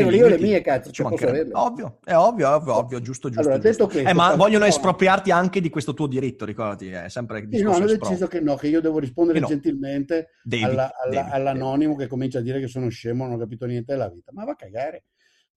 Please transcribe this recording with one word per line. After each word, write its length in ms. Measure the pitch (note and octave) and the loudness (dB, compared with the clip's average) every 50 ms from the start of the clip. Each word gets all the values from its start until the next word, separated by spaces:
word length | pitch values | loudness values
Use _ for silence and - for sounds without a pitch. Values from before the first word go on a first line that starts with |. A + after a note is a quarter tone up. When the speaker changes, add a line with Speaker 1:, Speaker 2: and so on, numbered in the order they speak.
| G3+ | 6
Speaker 1:
regole, 100 | A#2+ D3 | 6 6
io 80 | A3 A#3+ A3+ | 8 8 8
le 60 | F3 | 6
Speaker 2:
limiti. 120 | D#3+ F3+ G#3+ G3+ | 6 4 2 2
Speaker 1:
mie, 80 | E3+ | 2
cazzo, 260 | - D#3 C3+ B2+ - C#3+ | 2 2 0 0 -2 -4
Speaker 2:
Ci 40 | - | -6
Speaker 1:
cioè, 140 | - C#3+ A#2+ | -6 -4 -2
posso 140 | E3+ - C3+ | -2 0 0
Speaker 2:
mancherebbe. 240 | B2+ B2+ D3+ D#3+ B2+ - | 0 0 0 -2 -2 0
Speaker 1:
averle? 160 | - - A#3+ | 0 0 0
Speaker 2:
Ovvio, 300 | A#3+ - G#3+ C3+ - _ - | -2 -4 -10 -10 -12 _ -4
è 100 | F#3 F3+ | 2 4
ovvio, 400 | D#3+ F3+ A#3 A#3+ G3+ D3 C3+ D3 | 4 4 4 4 2 2 4 2
ovvio, 160 | D3+ D#3+ C3+ | 2 2 2
Speaker 1:
No. 60 | A2+ A2 | 0 0
Speaker 2:
ovvio, 220 | A#2+ B2 B2+ B2 | 0 -2 -6 -8
giusto, 260 | A#2 A#2+ C3 - - | -8 -8 -10 -8 -8
giusto, 140 | C#3 A2+ A#2 D3+ C#3+ | -6 -2 0 0 2
Speaker 1:
Allora, 100 | C3+ - | 2 4
Speaker 2:
giusto. 220 | - A3 A3 - G#3+ | 4 2 4 4 2
Speaker 1:
detto 80 | G3 | 2
questo, 180 | - D3 C3+ F#3+ | 2 0 2 2
Speaker 2:
Eh, 40 | F3+ | 4
ma 140 | E3 E3+ F#3 | 4 4 4
vogliono 100 | - D#3+ G3 | 4 4 4
Speaker 1:
partiamo 180 | A3 G#3+ G#3 G#3 | 4 4 6 4
Speaker 2:
espropriarti 640 | G#3 D#3+ - - F#3 F3+ - F#3 F#3 F#3+ G3 F#3+ G3 | 4 4 2 2 0 2 4 4 4 4 4 2 2
anche 280 | E3+ E3+ F#3 F3+ F#3 G3 | 2 4 2 2 0 0
di 100 | E3+ D#3+ | -2 -2
questo 240 | - D#3 B2+ D3+ B2+ | -4 -4 -4 -4 -4
tuo 140 | - D3+ | -4 -4
diritto, 380 | C#3 B2 C3 C#3 B2 B2+ - G#2+ | -2 -2 -2 -2 -4 -6 -6 -10
ricordati, 420 | G#2 G#2 - A2 G#2 G2+ - F#2+ | -10 -6 -6 -6 -6 -6 -8 -10
è 220 | F#2+ F#2 F2 E2+ F#2 | -12 -10 -10 -12 -10
sempre 300 | - B2+ A#2+ A2 A2 G#2+ | -10 -10 -10 -8 -10 -10
il 40 | G#2 | -8
Speaker 1:
Sì, 60 | G#2+ | -4
no, 60 | E3 | -2
Speaker 2:
discorso 180 | A3 G3 G#3+ F#3 | 0 2 2 2
Speaker 1:
hanno 100 | F3 G3+ G#3+ | 2 2 2
Speaker 2:
esproprio. 180 | A3 A3 - G3 F#3+ | 0 0 -2 -4 -4
Speaker 1:
deciso 100 | F3 F#3 E3+ | -2 -4 -4
che 100 | - E3+ | -4 -2
no, 160 | D#3 D3 C#3 | -2 -2 -2
che 120 | C3+ D3 D3 | -2 -2 0
io 100 | D#3 E3 | 0 0
devo 200 | D#3+ D#3+ D#3 D#3 | 0 0 -2 -2
rispondere 400 | C#3+ B2+ - F3 E3+ E3+ D#3+ D#3+ | -4 -4 -2 0 2 2 2 2
Speaker 2:
Che 40 | C#3+ | 0
no. 60 | D3 | 0
Speaker 1:
gentilmente 800 | D#3 C#3 - D#3+ C#3+ C#3 C3+ C#3 C#3 C#3+ - - E3 E3 D#3+ _ _ _ | -2 -2 -2 -2 -4 -4 -4 -6 -6 -6 -4 -2 -4 -4 -4 _ _ _
Speaker 2:
Devi, 220 | - A#2 A#2+ A#2 A2 | -8 -4 -2 -2 0
Speaker 1:
alla, 260 | B2+ C3 C3 C3 C3 - - B2+ | 0 0 0 -2 -4 -4 -6 -6
alla, 180 | B2+ C3 C3+ | -4 -4 -4
Speaker 2:
devi, 80 | C3+ - C#3 | -4 -4 -4
Speaker 1:
all'anonimo 580 | C3+ C3+ C#3 C3+ C3 C3 C3 C3+ C#3+ D#3 D3+ | -4 -2 -2 -4 -4 -4 -4 -2 0 0 0
Speaker 2:
devi. 120 | D3 C#3 C3+ | -2 -4 -6
Speaker 1:
che 40 | A#2+ | -6
comincia 300 | C3+ B2 C3+ B2+ C3 B2+ | -6 -6 -6 -4 -4 -4
a 20 | |
dire 200 | A#2 B2+ C3 C#3 | -4 -4 -4 -6
che 60 | C3+ | -6
sono 200 | A#2 B2 C3 B2+ | -6 -6 -6 -6
scemo, 380 | A#2 A2+ - - A#2 A#2+ B2+ C3 | -6 -6 -6 -6 -6 -4 -4 -4
non 80 | B2+ A#2+ | -6 -6
ho 40 | |
capito 280 | A#2 A#2 G#2 A#2+ A2 B2+ | -6 -8 -8 -10 -10 -8
niente 260 | B2 A#2+ A#2+ A#2 B2+ | -6 -6 -6 -6 -4
della 180 | C#3 C3 A2+ F#2+ | -4 -4 -4 -6
vita. 220 | E2+ F2 _ - | -8 -14 _ -20
Ma 140 | C3+ G3 A3 | -16 -14 -10
va 60 | C#4 | -10
a 40 | D4 | -10
cagare. 480 | - - F#2+ G2 A#2 C3+ D#3+ - - _ _ _ _ _ _ _ _ _ _ _ | -12 -12 -12 -8 -8 -8 -8 -8 -12 _ _ _ _ _ _ _ _ _ _ _